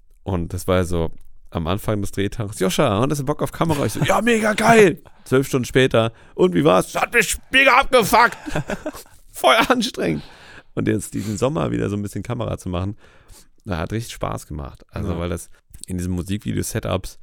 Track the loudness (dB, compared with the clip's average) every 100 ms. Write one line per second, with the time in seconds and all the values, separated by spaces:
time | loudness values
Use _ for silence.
0 | _ _ -4 -2 -2 -6 0 2 2 0
1 | -2 -4 -14 -18 -8 -6 -2 -2 -2 -2
2 | -4 -4 -4 -4 -8 -2 -2 2 2 2
3 | 0 -2 -4 -4 -4 -2 0 0 0 -2
4 | 2 2 4 2 2 0 6 8 8 4
5 | -10 -20 0 0 2 -2 2 2 4 4
6 | 2 -4 -18 0 2 4 4 4 2 -4
7 | 0 2 2 -2 0 4 6 4 4 2
8 | 4 4 4 0 -6 -6 -4 -8 -8 -12
9 | -20 -20 -20 -2 2 2 2 0 0 -4
10 | -4 -4 -8 -20 -20 -20 _ -4 -2 -2
11 | -4 -8 -6 -2 -2 -2 -2 -2 -4 -4
12 | -6 -8 -8 -6 -4 -6 -6 -4 -4 -8
13 | -16 _ _ -20 -20 _ -8 -6 -4 -6
14 | -8 -8 -8 -8 -10 -12 -12 -16 -16 -10
15 | -6 -6 -4 -6 -10 -20 _ -20 -10 -6
16 | -4 -4 -4 -6 -4 -6 -4 -6 -4 -6
17 | -6 -16